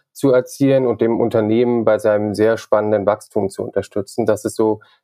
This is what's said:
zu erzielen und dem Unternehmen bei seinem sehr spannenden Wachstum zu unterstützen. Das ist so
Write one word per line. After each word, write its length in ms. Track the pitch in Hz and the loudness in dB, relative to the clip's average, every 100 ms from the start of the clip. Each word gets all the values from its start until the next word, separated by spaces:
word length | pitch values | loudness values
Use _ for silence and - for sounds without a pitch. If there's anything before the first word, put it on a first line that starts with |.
| _ | _
zu 220 | - 139 | -2 2
erzielen 520 | 127 123 - 139 135 127 | 2 0 -2 2 2 2
und 140 | 110 | 0
dem 220 | 117 117 | 0 0
Unternehmen 640 | 117 113 107 113 120 120 110 | 0 0 2 2 2 0 2
bei 120 | 107 | 2
seinem 360 | 110 104 107 | 2 0 0
sehr 240 | 98 110 113 | 0 0 0
spannenden 480 | - 107 107 107 98 | 0 0 2 0 0
Wachstum 420 | 107 - 110 98 | -4 -4 -4 -4
zu 160 | - | -4
unterstützen. 600 | 104 - - 104 98 - 110 | -6 -6 -6 -8 -8 -4 -2
Das 180 | 104 | -2
ist 140 | 110 - | -2 -2
so 240 | 110 110 _ _ | -2 -2 _ _